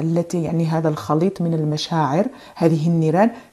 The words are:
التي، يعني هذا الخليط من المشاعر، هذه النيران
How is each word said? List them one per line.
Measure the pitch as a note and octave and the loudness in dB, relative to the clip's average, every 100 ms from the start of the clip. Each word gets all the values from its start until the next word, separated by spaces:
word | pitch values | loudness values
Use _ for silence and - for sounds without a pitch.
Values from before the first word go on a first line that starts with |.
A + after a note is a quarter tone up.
التي، | D#3+ E3 E3+ F3 | -2 -2 -2 -4
يعني | D#3 D#3+ E3 | -2 0 0
هذا | D#3+ D#3+ | 0 0
الخليط | D3+ - D#3 F#3 F#3+ | -2 -2 0 0 0
من | E3+ | -2
المشاعر، | E3 D3+ D3+ - E3 D3 D#3 A3 - - - | 0 -2 -2 -2 0 0 0 -2 -6 -16 -2
هذه | E3 D#3+ D#3+ | 0 2 2
النيران | E3 D#3+ D#3+ A3+ A#3 - | 0 2 2 2 0 -12